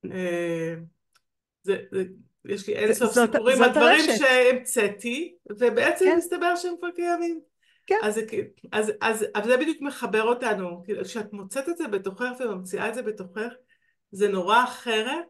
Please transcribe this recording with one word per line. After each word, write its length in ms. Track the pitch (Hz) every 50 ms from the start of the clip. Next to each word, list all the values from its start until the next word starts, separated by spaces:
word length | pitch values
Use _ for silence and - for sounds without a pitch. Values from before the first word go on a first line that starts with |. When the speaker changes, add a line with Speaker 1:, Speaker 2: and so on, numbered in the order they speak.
| - 185
Speaker 1:
אה, 640 | 185 185 185 180 175 175 175 170 170 165 165 165 165 165 165 165 _ _ _ _ _ _ _ _ _ _ _ _ _ _ _
זה, 140 | 180 196 - - -
זה, 120 | - 190 185 180 - - - _ _ _ _
יש 220 | - 202 196 - -
לי 80 | 202
אין 120 | - 214 214
Speaker 2:
זה, 60 | 226
Speaker 1:
סוף 200 | - 254 220 -
Speaker 2:
זאת, 180 | 247 240 220
Speaker 1:
סיפורים 260 | 226 285 220 240 262 254
Speaker 2:
זאת 80 | 233 240
Speaker 1:
על 40 |
דברים 380 | 240 302 277 240 285 311 311 320
Speaker 2:
הרשת. 80 | 233 214
Speaker 1:
שהמצאתי, 1160 | 294 262 254 254 247 247 254 247 - - - 240 214 202 202 - - 240 240 269 339 339 - _ _ -
ובעצם 560 | 214 208 247 240 214 220 - 311 330 - 381
Speaker 2:
כן. 120 | 370 320 339
Speaker 1:
מסתבר 380 | 339 - 359 349 349 349 349
שהם 180 | 349 349 359 349 339
כבר 120 | - 349 349
קיימים. 460 | - 349 349 349 339 339 339 339 320 - _ _ _ _ _ _ _ _ -
Speaker 2:
כן. 120 | 381 427 208
Speaker 1:
אז 120 | 214 208
זה 60 | 220 220 -
כ-, 380 | - 202 - - _ _ _ -
אז, 200 | - 214 214 214 208 -
אז, 240 | - 220 220 220 214 - -
אבל 120 | 214 202 226
זה 100 | 247 254
בדיוק 240 | 311 302 311 -
מחבר 420 | 277 285 269 - 240 202 190 214 220
אותנו, 600 | 226 247 240 254 240 208 190 185 175 175 180 -
כאילו, 180 | - 208 185 196
כשאת 300 | 185 - 233 208 208 -
מוצאת 360 | 202 196 196 - 269 269 339
את 80 | 339 -
זה 100 | 330 247
בתוכך 440 | 202 196 196 196 190 - 247 247 247 247
וממציאה 500 | 262 233 202 185 185 - - 185 190 214
את 40 | 226
זה 60 | 247
בתוכך, 520 | 247 220 208 - 185 180 - 214 220 240 240 - _ _ _ _ _ _ _ _ _ _
זה 160 | - 190 202 202
נורא 360 | 190 190 180 185 214 240 247
אחרת 600 | - - - - 247 226 214 220 247 285 330 339 -